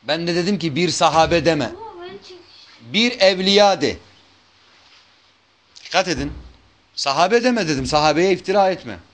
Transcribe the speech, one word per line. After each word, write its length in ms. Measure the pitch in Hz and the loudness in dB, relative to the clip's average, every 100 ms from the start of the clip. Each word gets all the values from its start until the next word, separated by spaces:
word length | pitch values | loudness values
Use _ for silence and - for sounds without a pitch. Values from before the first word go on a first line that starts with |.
Ben 240 | 113 160 170 | -4 -4 -2
de 80 | 170 | -2
dedim 240 | 175 202 | -2 -2
ki 160 | 160 143 | -2 -2
bir 140 | 175 | -2
sahabe 560 | - 165 151 160 170 160 | 2 2 2 2 2 2
deme. 260 | 156 117 - - 359 359 392 - 359 - - - - | 0 -4 -8 -16 -16 -16 -16 -20 -20 -20 -20 -20 -20
Bir 380 | 117 160 240 240 | -6 -2 -2 2
evliya 640 | 190 190 190 196 208 180 | 2 2 2 4 4 4
de. 160 | 131 90 - _ _ _ _ _ _ _ _ - _ _ _ _ _ _ _ - - | -2 -4 -14 _ _ _ _ _ _ _ _ -20 _ _ _ _ _ _ _ -20 -6
Dikkat 220 | 170 180 | -4 -2
edin. 240 | 139 143 - - _ _ _ _ - | -6 -6 -10 -20 _ _ _ _ -8
Sahabe 480 | 139 139 185 233 | -2 2 2 2
deme 240 | 240 233 170 | 2 0 -2
dedim. 180 | 139 127 | -2 0
Sahabeye 460 | 151 151 151 190 | 2 2 2 2
iftira 380 | 185 - 196 190 | 0 0 2 2
etme. 300 | 175 123 92 _ | 0 -8 -14 _